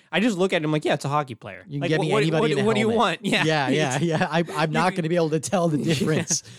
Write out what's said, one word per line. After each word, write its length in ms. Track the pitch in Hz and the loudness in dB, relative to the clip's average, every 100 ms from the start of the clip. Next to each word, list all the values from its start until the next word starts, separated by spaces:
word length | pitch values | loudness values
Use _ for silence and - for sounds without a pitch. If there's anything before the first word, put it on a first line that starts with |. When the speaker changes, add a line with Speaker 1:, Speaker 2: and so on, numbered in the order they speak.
| - | -4
Speaker 1:
I 100 | 180 | 0
just 180 | 233 180 | 2 2
look 140 | 190 | 0
at 120 | 185 | 0
him 80 | 156 | 0
like, 120 | 151 | 0
yeah, 100 | 233 | 0
it's 100 | 160 | -2
a 40 | 139 | 0
hockey 260 | 147 139 | -2 -2
player. 300 | 110 110 92 - | -8 -14 -14 -10
Speaker 2:
You 60 | |
can 60 | 143 | -6
Speaker 1:
Like, 60 | 170 | 0
Speaker 2:
get 80 | 156 | 0
Speaker 1:
what, 80 | 156 | 2
Speaker 2:
me 60 | |
Speaker 1:
what, 100 | 208 | 2
Speaker 2:
anybody 180 | 165 160 | 2 2
Speaker 1:
what, 80 | 226 | 2
Speaker 2:
in 60 | - | 2
a 80 | 208 | 2
Speaker 1:
what 80 | |
do 60 | 214 | 2
you 80 | 220 | 2
Speaker 2:
helmet. 320 | 226 202 165 | 2 2 0
Speaker 1:
want? 0 | |
<laughs> 20 | |
Yeah. 200 | 196 208 | 0 0
Speaker 2:
Yeah, 240 | 160 156 131 | 2 0 2
yeah, 260 | 139 147 131 | 0 0 0
Speaker 1:
It's 80 | |
Speaker 2:
yeah. 240 | 170 156 180 | 0 0 0
I, 80 | 160 | 0
I'm 320 | 170 147 151 | -2 -2 0
Speaker 1:
you 40 | |
Speaker 2:
not 120 | 156 180 | 2 0
Speaker 1:
can 80 | 185 | 0
Speaker 2:
gonna 60 | 160 | -2
be 60 | 175 | 0
able 140 | 160 | 0
to 100 | 156 | -2
tell 280 | - 190 170 | -2 0 0
the 100 | 147 | 0
Speaker 1:
<laughs> 0 | |
Yeah. 60 | |
Speaker 2:
difference. 580 | 147 143 151 156 165 - - | 0 0 0 0 -2 -4 -6